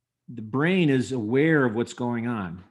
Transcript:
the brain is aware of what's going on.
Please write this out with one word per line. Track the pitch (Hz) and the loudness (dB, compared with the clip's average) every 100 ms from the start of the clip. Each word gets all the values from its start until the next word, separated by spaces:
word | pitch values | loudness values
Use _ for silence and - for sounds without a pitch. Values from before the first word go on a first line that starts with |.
| _ _ - | _ _ -18
the | 117 | -14
brain | 110 131 160 190 160 | -6 0 2 4 4
is | 131 110 | 2 0
aware | 127 107 131 160 156 | -4 0 2 4 4
of | 123 110 | 4 0
what's | 117 | -4
going | - 123 120 117 | -4 -4 -4 -4
on. | 117 90 87 - | -6 -6 -10 -12